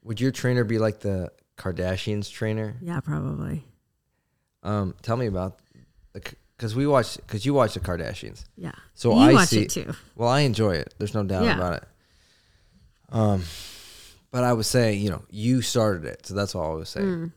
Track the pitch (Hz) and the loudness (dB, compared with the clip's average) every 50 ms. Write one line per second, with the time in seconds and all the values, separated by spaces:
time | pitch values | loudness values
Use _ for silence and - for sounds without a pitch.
0 | _ 110 113 104 123 135 131 - - 127 123 123 120 104 117 110 110 110 104 - | _ -8 -6 -2 -2 -2 -2 0 0 2 2 2 2 2 2 2 2 0 0 -2
1 | - 104 98 92 90 - _ _ _ _ _ - - 95 90 82 90 92 92 90 | -4 -2 -2 -2 -4 -6 _ _ _ _ _ -10 -8 -6 -4 -2 -2 -2 -2 -2
2 | - - 107 104 98 - - - 113 110 107 110 110 107 - 123 185 170 170 156 | -2 -4 -4 -4 -4 -8 -8 -6 -4 -4 -2 -4 -4 -6 -8 -10 -10 -8 -6 -6
3 | - - 147 151 147 143 147 147 151 - 160 156 135 - _ _ _ _ _ _ | -4 -4 -4 -4 -4 -6 -6 -6 -6 -6 -8 -8 -10 -12 _ _ _ _ _ _
4 | _ _ _ _ _ _ _ _ _ _ _ _ _ - 104 104 101 92 - - | _ _ _ _ _ _ _ _ _ _ _ _ _ -4 -2 0 -2 -2 -4 -8
5 | - - 113 120 127 113 98 92 90 92 92 _ _ _ _ 62 64 _ _ _ | -4 -2 -2 0 0 -2 -2 -2 -4 -4 -6 _ _ _ _ -20 -20 _ _ _
6 | _ - _ 98 - - - _ _ _ _ _ 120 113 104 123 139 147 143 131 | _ -20 _ -16 -16 -16 -18 _ _ _ _ _ -8 -4 -2 0 2 4 4 4
7 | 117 - - - - - - 107 98 131 143 139 123 107 - - - - 90 85 | 4 2 -4 -14 -14 -8 -8 -4 -2 0 4 4 4 2 0 -4 -4 -4 -4 -4
8 | 80 57 98 - - 52 - - - - _ - 185 156 - - - - _ - | -6 -6 -8 -10 -12 -14 -16 -16 -20 -20 _ -14 -14 -14 -14 -14 -20 -20 _ -2
9 | - 120 214 226 269 302 330 240 185 - - 107 107 - - - - - 147 - | 2 4 8 8 10 10 10 8 8 6 4 2 2 0 -2 -8 -8 -8 -12 -14
10 | - - _ - 113 120 123 143 147 135 110 98 110 104 90 78 69 - _ - | -14 -20 _ -4 0 2 2 4 2 2 2 2 0 0 0 0 -4 -6 _ -8
11 | - 104 - 110 101 95 95 92 104 226 190 - 92 90 85 - - - _ _ | -8 -4 -2 -2 -2 -2 0 0 2 2 2 0 0 -2 -2 -4 -8 -12 _ _
12 | _ _ _ _ _ _ _ _ _ _ _ _ _ _ _ _ _ _ _ _ | _ _ _ _ _ _ _ _ _ _ _ _ _ _ _ _ _ _ _ _
13 | _ _ - 110 110 107 101 95 90 82 - - - - - - - - - - | _ _ 0 2 2 2 2 0 -2 -4 -10 -14 -16 -16 -18 -20 -20 -20 -20 -20
14 | - - - _ _ _ - 123 123 123 123 113 110 - - 127 120 113 104 98 | -20 -20 -20 _ _ _ -2 0 2 2 2 2 0 2 2 4 4 4 2 2
15 | 101 104 87 - - _ - 104 107 117 127 131 113 - - 123 113 107 101 87 | 0 -2 -2 -4 -8 _ -12 -4 0 2 2 2 2 0 0 2 2 2 0 -2
16 | 78 65 - - _ - 95 98 101 98 - 92 82 78 80 80 80 - - - | -4 -8 -10 -12 _ -8 -4 -2 -2 -2 -2 -4 -2 -2 -2 -4 -6 -8 -6 -4
17 | 202 196 180 170 165 170 165 | -2 -2 -2 -2 -6 -8 -10